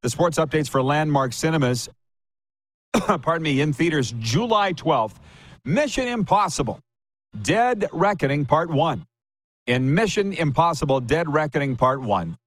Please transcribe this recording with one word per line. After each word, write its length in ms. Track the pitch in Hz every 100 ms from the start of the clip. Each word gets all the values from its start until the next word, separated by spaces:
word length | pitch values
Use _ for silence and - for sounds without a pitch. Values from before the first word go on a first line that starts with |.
The 80 | 123
sports 300 | - 175 165
updates 280 | 156 156 147
for 140 | 135
Landmark 500 | 131 147 156 143 135
Cinemas, 580 | 117 160 160 131 120 - - _ _ _ _ _ _ _ _ _
<coughs> 20 |
pardon 500 | 240 - 180 135 165
me, 180 | 156 135
in 100 | 151
theaters 440 | 139 170 156 123 117
July 540 | 113 139 233 220 196
twelfth. 480 | 175 - 139 110 - - - - -
Mission 440 | - 190 302 - 254
Impossible, 720 | 240 175 196 190 - 113 95 _ _ _ _ _ 110
Dead 480 | 104 196 240 240 196
Reckoning 520 | 160 190 196 139 143 143
Part 260 | 156 170
One. 340 | 147 160 120 - _ _ _ _ _ -
In 260 | 123 131
Mission 400 | 160 220 214 196
Impossible, 680 | 180 160 131 170 156 151 135
Dead 320 | 120 156 165
Reckoning 440 | 147 151 151 139 120
Part 260 | 131 135
One 380 | 123 98 85 82